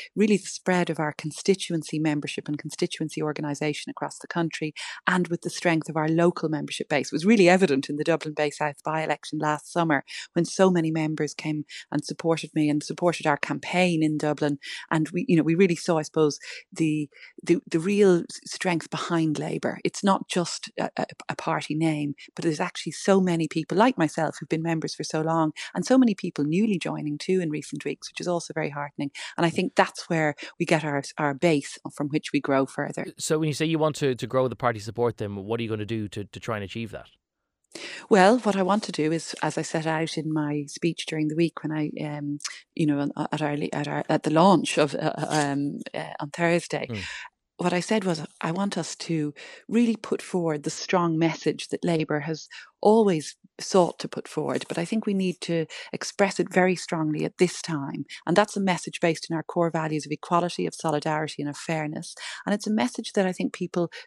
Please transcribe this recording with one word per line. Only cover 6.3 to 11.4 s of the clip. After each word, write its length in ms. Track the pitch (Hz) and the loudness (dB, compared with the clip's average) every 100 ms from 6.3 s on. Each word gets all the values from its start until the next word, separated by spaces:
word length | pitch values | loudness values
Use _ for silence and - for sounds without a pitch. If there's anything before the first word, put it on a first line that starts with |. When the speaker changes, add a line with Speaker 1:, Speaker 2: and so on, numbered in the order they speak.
| - 160 | 2 -2
Speaker 1:
membership 400 | 151 143 - - | -2 -4 -6 -2
base. 200 | 147 - | -2 0
It 60 | 160 | 0
was 120 | 185 | 4
really 200 | 226 175 | 8 8
evident 440 | 185 180 135 - | 8 6 2 0
in 60 | 147 | -2
the 60 | |
Dublin 300 | 156 160 156 | 0 0 -2
Bay 160 | 151 147 | -2 -2
South 320 | - 151 143 | 0 -4 -4
by-election 540 | 160 156 156 147 - 156 | -4 -2 -2 -4 -6 -2
last 340 | 151 151 - | -2 -2 -2
summer 320 | 175 165 139 - - - | 0 2 2 0 -12 -4
when 120 | 170 165 | -2 0
so 260 | - 190 | 4 6
many 180 | 175 160 | 6 2
members 460 | 160 156 156 147 | 0 0 0 -4
came 280 | - | -4